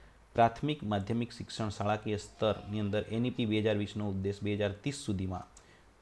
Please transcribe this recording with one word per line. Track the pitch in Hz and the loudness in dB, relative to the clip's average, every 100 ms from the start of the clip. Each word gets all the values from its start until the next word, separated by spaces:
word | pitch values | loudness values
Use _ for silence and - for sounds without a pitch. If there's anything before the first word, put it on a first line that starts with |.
| - - - | -20 -20 -2
પ્રાથમિક, | - 117 - 143 151 | 4 6 4 -2 -2
માધ્યમિક | 104 104 98 117 117 | 0 0 0 -2 -2
શિક્ષણ | - - - 110 | -6 -10 -4 -4
શાળાકીય | 98 104 107 113 104 | -2 0 0 0 -4
સ્તરની | - - 110 98 - 107 | -4 0 0 0 -2 -2
અંદર | 101 104 - | 0 0 0
એન | 110 123 | 0 0
ઈ | |
પી | - 113 | 0 2
બે | 107 | 4
હજાર | 107 104 | 4 2
વીસનો | 104 107 107 | 0 -2 -2
ઉદ્દેશ | 95 98 101 | 0 -2 -2
બે | 101 | 0
હજાર | 104 101 | 2 0
ત્રીસ | 98 143 | 0 -6
સુધીમાં | 139 - 95 92 90 - - - - - - | -4 -2 -2 -2 -4 -8 -20 -20 -20 -20 -8